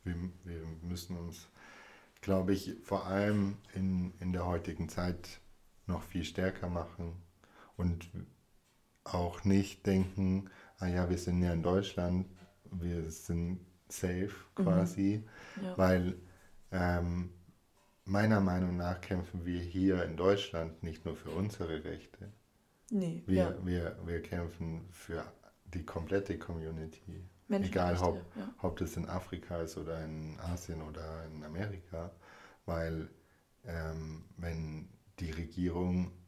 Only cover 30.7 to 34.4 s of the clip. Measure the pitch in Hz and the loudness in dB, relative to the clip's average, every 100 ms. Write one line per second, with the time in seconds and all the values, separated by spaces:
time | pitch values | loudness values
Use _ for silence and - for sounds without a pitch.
30.7 | 80 76 78 80 82 80 78 76 82 104 | -8 -8 -10 -8 -8 -10 -12 -8 -6 -4
31.7 | 95 - 82 87 - - - - - - | -6 -8 -8 -8 -12 -20 -20 -20 -14 -4
32.7 | 82 82 80 80 - _ _ _ _ - | -2 -2 -4 -6 -12 _ _ _ _ -8
33.7 | 82 80 80 78 80 87 - | -6 -4 -6 -8 -10 -14 -8